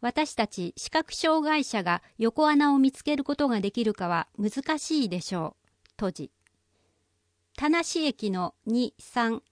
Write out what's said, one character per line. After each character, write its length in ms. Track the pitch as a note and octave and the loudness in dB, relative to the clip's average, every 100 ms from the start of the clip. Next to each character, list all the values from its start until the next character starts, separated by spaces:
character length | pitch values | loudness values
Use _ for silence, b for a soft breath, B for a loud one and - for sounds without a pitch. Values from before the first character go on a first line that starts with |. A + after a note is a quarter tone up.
私 340 | A#3+ C4+ D#4 | -4 -2 -2
た 120 | - G#3+ | -2 -4
ち 280 | - F3 - | -4 -8 -8
視 160 | - | -4
覚 200 | D#4 D#4 | -2 -2
障 320 | - D#4+ D#4+ | -2 2 2
害 200 | D4+ D4+ | 2 0
者 180 | C4+ A3 | 0 -2
が 200 | F3 F3 b b | -2 -2 b b
横 300 | A3+ - D4+ | -2 2 4
穴 240 | D4 D4 | 6 6
を 60 | C#4 | 6
見 140 | C4+ | 4
つ 100 | - | 2
け 140 | - D4 | -2 -2
る 80 | |
こ 100 | C#4 | -2
と 140 | C#4+ C#4+ | 0 0
が 120 | A3 | 0
で 120 | G3+ | -2
き 100 | A#3+ | -2
る 120 | A3 | -2
か 120 | G#3 F3 | 0 -2
は 220 | E3+ - - | -2 -4 -4
難 400 | G#3+ C4 D4 D#4 | -4 -2 -4 -4
し 280 | - D#4 A3 | -2 0 0
い 20 | |
で 120 | F3+ | -2
し 140 | - | -4
ょ 220 | F#3 D#3+ - | -4 -6 -8
う。 300 | _ _ _ - | _ _ _ -6
閉 140 | G3 | -6
じ。 180 | F#3 C#3+ _ _ _ _ _ _ _ _ _ _ _ _ - | -4 -12 _ _ _ _ _ _ _ _ _ _ _ _ -4
田 120 | D4 | 0
無 100 | E4+ | 2
駅 500 | E4 E4+ D4+ - G#3 | 0 -2 -2 -2 -2
の 240 | F#3 F3 - | -2 -4 -6
二、 300 | - A#3 B3 - | -4 -2 -2 -6
三、 420 | - A#3+ A3+ A3+ - | -8 -2 -2 -2 -6